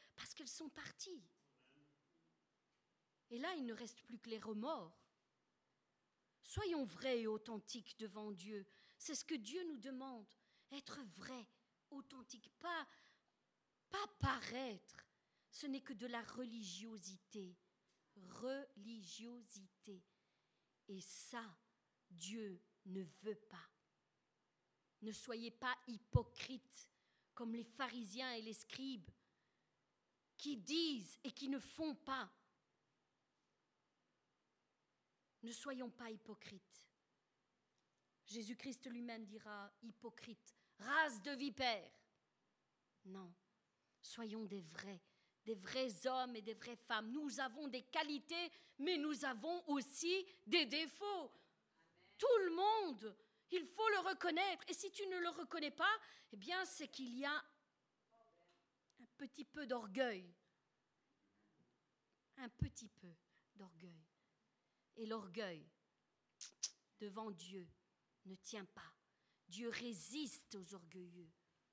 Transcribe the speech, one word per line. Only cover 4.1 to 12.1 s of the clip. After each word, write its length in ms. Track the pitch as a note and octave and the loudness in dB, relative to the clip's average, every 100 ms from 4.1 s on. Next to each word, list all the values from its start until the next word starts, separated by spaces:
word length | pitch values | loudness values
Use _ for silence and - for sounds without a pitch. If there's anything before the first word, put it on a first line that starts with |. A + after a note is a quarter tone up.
| A#3 | -12
que 120 | A3+ | -6
les 100 | A3 | -4
remords. 580 | G#3 G#3 B3+ D4+ E3 - _ _ _ _ _ _ _ _ _ _ _ _ _ _ | -2 0 0 0 -2 -12 _ _ _ _ _ _ _ _ _ _ _ _ _ _
Soyons 440 | - - G#4 E4 A#3 | -4 2 4 4 2
vrais 340 | E3+ C4 A#3+ | 0 4 4
et 80 | A3 | 4
authentiques 720 | G#3+ A3+ G#3+ - B3 - - | 2 -2 -6 -4 -8 -8 -8
devant 320 | A3 G#3 G#3+ | -6 -4 -4
Dieu. 340 | F#3 G3 G#3 G3 - - - | -4 -4 -6 -6 -16 -20 -8
C'est 160 | - | -2
ce 120 | D4 - | -2 0
que 100 | D4+ | -2
Dieu 280 | G#3 E4+ F4 | -2 -2 -2
nous 120 | C4+ | -4
demande. 500 | B3 C4 C4+ A#3+ G3+ - _ _ - | -4 -6 -6 -8 -12 -20 _ _ -12
Être 300 | C#4 - C#4+ A3 E3 | -10 -8 -8 -8 -10
vrai, 300 | F#3+ B3+ A3 _ _ _ - | -8 -8 -8 _ _ _ -12
authentique, 580 | C#4 - | -10 -10